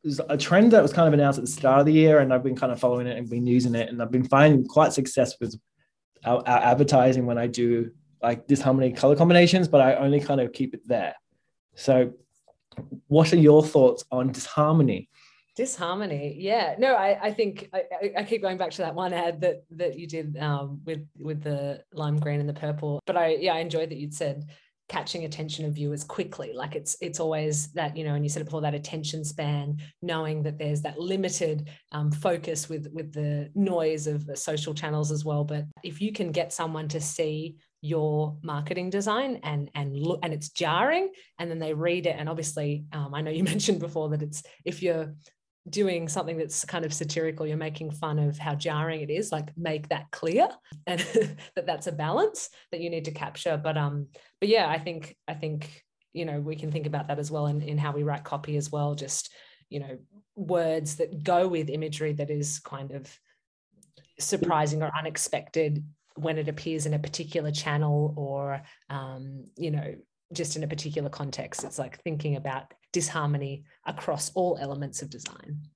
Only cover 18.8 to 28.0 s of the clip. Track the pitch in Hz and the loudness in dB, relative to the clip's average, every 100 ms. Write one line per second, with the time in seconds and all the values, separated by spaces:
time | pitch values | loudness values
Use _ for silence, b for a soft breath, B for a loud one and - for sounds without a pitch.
18.8 | 165 156 185 175 170 160 175 - _ 165 | -6 -4 -4 -2 -2 0 -2 -2 _ -6
19.8 | 175 139 165 160 151 147 151 143 139 143 | -6 -6 -10 -8 -8 -4 -2 -2 -4 -10
20.8 | 160 156 151 - 147 151 147 143 143 139 | -8 -10 -10 -12 -8 -6 -4 -4 -6 -8
21.8 | _ 156 151 151 147 147 147 147 151 151 | _ -6 -2 0 0 -2 -4 -4 -6 -4
22.8 | 151 143 - 175 165 156 180 165 170 160 | -4 -6 -2 0 2 2 0 0 -2 -4
23.8 | 160 151 147 - 151 143 151 b b _ | -4 -6 -10 -6 -6 -6 -12 b b _
24.8 | _ 180 - 175 160 151 156 151 156 151 | _ -8 -6 -8 -8 -8 -8 -6 -6 -4
25.8 | 147 147 - - - - 135 123 147 151 | -4 -6 -8 -8 -8 -8 -12 -10 -8 -8
26.8 | 147 - 175 151 160 156 151 151 - 170 | -8 -8 -8 -4 -2 -2 -2 -2 -4 -4
27.8 | 151 156 | -6 -4